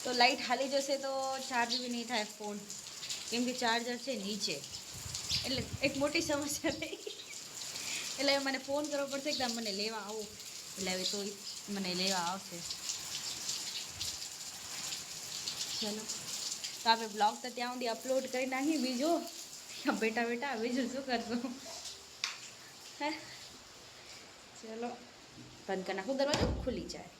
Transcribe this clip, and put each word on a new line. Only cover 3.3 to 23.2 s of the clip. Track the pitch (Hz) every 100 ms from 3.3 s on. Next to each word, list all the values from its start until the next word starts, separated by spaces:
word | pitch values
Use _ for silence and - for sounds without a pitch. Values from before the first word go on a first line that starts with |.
કેમ | 233 247
કે |
ચાર્જર | 247 240 233 233 247
છે | 240 240
નીચે. | 196 214 - 147 - - - - - - - - 240
એટલે | 254 214 -
એક | 269 277
મોટી | 294 330
સમસ્યા | - 285 285 - 339
થઈ. | - - 392 - - - - - - - - - - - -
એટલે | 277 277
હવે |
મને | 269 269
ફોન | 277 285 302
કરવો | 277 277
પડશે | 269 285
કે | 262
તમે | 254
મને | 233 220
લેવા | 196 208 220
આવો. | 202 220 208 - - - - -
એટલે | 185
હવે | 185
તો | 180 202
ઈ | 202 202 - - -
મને | 202 185
લેવા | 180 185 190
આવશે. | 170 190 - 170 165 - - - - - - - - - - - - - - - - - - - - - - - - - - - - - - -
ચલો. | 214 214 226 - - - - - - -
તો | 233
આપણે | 226 226
બ્લોગ | 208 208 240
તો | 254
ત્યાં | 247 240
સુધી | 254 247
અપલોડ | 226 254 262 254
કરી | 254 262
નાખીએ. | 262 277 311
બીજો | 254 247 302 339 330 - - - - -
ત્યાં | 269 202
બેઠા | 220 220
બેઠા | 233 240 285 240
બીજું | 233 247 240
શું | 254 262
કરશું? | 233 202 240 247 - - - - - - - - - - - - - - -
હે? | 294 311